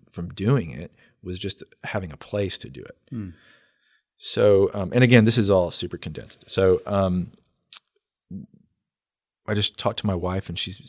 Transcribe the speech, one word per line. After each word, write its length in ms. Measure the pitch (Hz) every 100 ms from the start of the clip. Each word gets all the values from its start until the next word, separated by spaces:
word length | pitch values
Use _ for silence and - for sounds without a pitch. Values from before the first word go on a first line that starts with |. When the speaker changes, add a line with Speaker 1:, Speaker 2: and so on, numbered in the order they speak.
| _
Speaker 1:
from 180 | - 87
doing 400 | 95 101 135 82
it 220 | 62 85 _ _ _
was 160 | 98 90
just 240 | 98 - - _
having 280 | - 107 92
a 40 | 69
place 400 | - 104 98 -
to 100 | -
do 100 | 67
it. 140 | - - _
Speaker 2:
Hmm. 200 | 120 95 85 _ _ _ _ _ _ _ _
Speaker 1:
So, 520 | - - 104 98 98
um, 200 | 104 92
and 80 | 123
again, 200 | 127 120
this 120 | 110 113
is 140 | 101
all 200 | 95 85
super 260 | - 90 87
condensed. 500 | - 78 - - -
So, 320 | - 95 92 -
um, 460 | 101 95 90 87 - _ _ _ - _ _ _ _ - 190 - _ _ _ _ _ _ _ _ _ -
I 60 |
just 240 | 104 101 -
talked 200 | 117 -
to 60 | 104
my 80 |
wife, 340 | 92 90 95 -
and 100 | 85
she's 220 | - 98